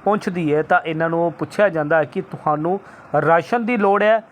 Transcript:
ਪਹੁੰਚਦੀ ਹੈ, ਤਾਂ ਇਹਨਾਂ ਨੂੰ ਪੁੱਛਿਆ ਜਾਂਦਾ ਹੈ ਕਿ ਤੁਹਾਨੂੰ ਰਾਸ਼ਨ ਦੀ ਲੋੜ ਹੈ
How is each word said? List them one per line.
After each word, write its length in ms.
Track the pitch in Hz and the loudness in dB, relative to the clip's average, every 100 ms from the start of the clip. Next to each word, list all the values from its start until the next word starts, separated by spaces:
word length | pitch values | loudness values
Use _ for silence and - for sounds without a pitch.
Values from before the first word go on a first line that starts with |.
ਪਹੁੰਚਦੀ 520 | 196 208 - 180 156 147 | 0 0 -2 -4 0 0
ਹੈ, 60 | |
ਤਾਂ 180 | 151 180 165 | 2 0 0
ਇਹਨਾਂ 240 | 156 165 | -4 -2
ਨੂੰ 220 | 170 170 | 0 -2
ਪੁੱਛਿਆ 380 | 156 151 - 202 | -4 -8 0 0
ਜਾਂਦਾ 280 | 160 147 160 | 0 0 0
ਹੈ 60 | |
ਕਿ 180 | 147 190 | 0 -6
ਤੁਹਾਨੂੰ 580 | 185 143 - 151 160 196 - - - 147 147 | -10 -6 -4 -2 -2 -4 -8 -20 -4 -2 2
ਰਾਸ਼ਨ 380 | 170 165 240 220 | 2 2 -4 -2
ਦੀ 120 | 240 | 0
ਲੋੜ 260 | 202 202 | 2 2
ਹੈ 200 | 214 220 220 | 2 0 -2